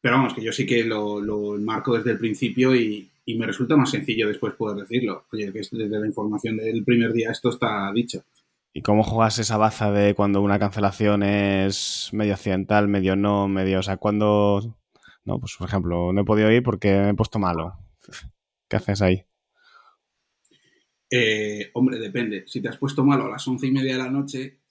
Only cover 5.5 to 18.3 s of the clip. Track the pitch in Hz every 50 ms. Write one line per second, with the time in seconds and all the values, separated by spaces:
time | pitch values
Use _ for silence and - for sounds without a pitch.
5.5 | 95 110 101 - - 113 110 104 107 107 107 107 98 - 104 107 107 101 - 113
6.5 | 110 110 110 110 113 113 101 123 120 117 117 110 113 117 113 113 107 - - 123
7.5 | 113 - - 110 107 101 98 98 101 117 120 120 - 95 _ _ _ _ _ _
8.5 | _ _ _ _ _ 73 - - 104 107 107 - 107 113 113 110 107 120 110 -
9.5 | 113 107 107 107 - - 110 104 101 101 101 101 101 - 101 101 101 98 101 101
10.5 | 101 101 104 101 95 104 104 98 98 - 110 104 104 101 101 101 101 101 101 98
11.5 | 98 95 95 98 95 - - - - - - - - 107 107 104 98 92 - 104
12.5 | 95 92 95 - 104 104 104 101 101 98 92 95 95 98 101 104 104 101 101 98
13.5 | 98 98 95 95 95 92 92 101 95 95 - 107 104 104 104 104 104 104 104 101
14.5 | 101 101 104 117 110 _ _ _ _ _ _ - - _ _ - - - - 95
15.5 | - - 90 90 101 98 85 87 87 87 87 87 92 101 101 95 107 104 107 107
16.5 | 110 120 123 123 110 90 - 104 98 98 98 101 104 87 110 - - 110 98 90
17.5 | 87 80 80 90 95 - - - _ _ _ - - - - -